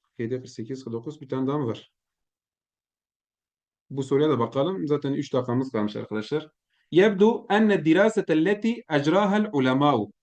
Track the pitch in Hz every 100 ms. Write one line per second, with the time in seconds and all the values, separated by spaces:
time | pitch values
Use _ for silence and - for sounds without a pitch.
0 | _ - 117 127 127 - 113 131 131 117
1 | 120 143 135 131 131 147 127 104 - _
2 | _ _ _ _ _ _ _ _ _ _
3 | _ _ _ _ _ _ _ _ _ 139
4 | 135 139 151 131 113 139 151 190 156 147
5 | 143 143 143 131 120 123 131 113 104 107
6 | 113 107 104 151 156 _ _ _ _ 151
7 | 208 190 214 233 - 202 214 196 151 165
8 | 214 214 - 160 165 202 226 233 - 151
9 | 143 180 202 208 214 147 131 131 147 127
10 | 101 -